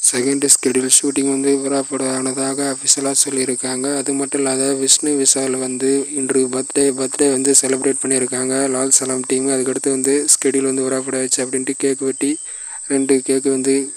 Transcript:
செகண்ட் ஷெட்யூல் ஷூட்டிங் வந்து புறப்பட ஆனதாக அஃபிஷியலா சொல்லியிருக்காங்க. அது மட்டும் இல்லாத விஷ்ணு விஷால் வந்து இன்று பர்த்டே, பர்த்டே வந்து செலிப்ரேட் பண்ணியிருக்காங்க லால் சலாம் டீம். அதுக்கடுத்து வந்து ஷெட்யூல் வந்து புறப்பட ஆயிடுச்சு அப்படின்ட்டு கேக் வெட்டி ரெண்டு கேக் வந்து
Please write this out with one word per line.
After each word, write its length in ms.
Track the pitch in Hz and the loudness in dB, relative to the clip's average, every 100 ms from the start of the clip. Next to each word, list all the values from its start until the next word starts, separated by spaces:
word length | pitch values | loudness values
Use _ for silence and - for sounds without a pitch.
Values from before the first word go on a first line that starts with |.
| - | 2
செகண்ட் 360 | 131 127 139 139 | 2 0 2 2
ஷெட்யூல் 420 | - 135 127 131 - | 4 4 0 2 2
ஷூட்டிங் 340 | 143 139 139 | 2 0 0
வந்து 180 | 135 139 139 | 0 2 2
புறப்பட 400 | 135 139 135 135 131 131 | 2 -2 -2 -2 -2 -2
ஆனதாக 420 | 131 131 135 135 139 | -4 -2 -4 -2 -4
அஃபிஷியலா 380 | 131 - - 139 135 | -2 0 0 2 0
சொல்லியிருக்காங்க. 640 | - 135 131 127 131 127 135 143 | 0 0 -2 -2 -4 -4 -2 -2
அது 120 | 135 139 | -2 -2
மட்டும் 220 | 139 143 | -2 -2
இல்லாத 220 | 135 131 135 135 | -2 0 0 0
விஷ்ணு 300 | 135 - 151 147 | 2 2 2 2
விஷால் 340 | 135 - 131 131 131 | 2 2 0 -2 -4
வந்து 240 | 127 135 139 135 147 | -2 0 0 -2 -6
இன்று 220 | 131 135 131 | -2 0 0
பர்த்டே, 320 | 127 131 - 139 131 | -2 -2 0 0 0
பர்த்டே 280 | 131 - 147 | -4 0 2
வந்து 200 | 131 135 135 | 2 2 2
செலிப்ரேட் 400 | 131 131 135 127 | 2 0 0 0
பண்ணியிருக்காங்க 500 | 135 131 127 127 127 131 139 127 | 0 -2 -2 -2 -2 0 0 0
லால் 200 | 135 131 | 2 2
சலாம் 260 | 131 131 127 | 0 -4 0
டீம். 180 | 131 135 131 | 0 2 0
அதுக்கடுத்து 360 | 127 131 143 135 | 0 0 0 0
வந்து 180 | 131 143 147 | 2 2 2
ஷெட்யூல் 360 | - 135 135 135 | 2 2 2 0
வந்து 160 | 131 131 | 0 0
புறப்பட 300 | 131 135 131 | -2 -2 -2
ஆயிடுச்சு 220 | 131 - | -2 -2
அப்படின்ட்டு 320 | 127 131 131 135 | -2 -2 -4 0
கேக் 220 | 139 131 135 | 0 0 -2
வெட்டி 240 | 131 139 156 - - - - - | 0 -2 -2 -8 -16 -16 -14 -2
ரெண்டு 240 | 139 135 135 127 | 0 4 2 4
கேக் 220 | 135 135 135 | 0 2 0
வந்து 200 | 131 135 135 | 2 0 0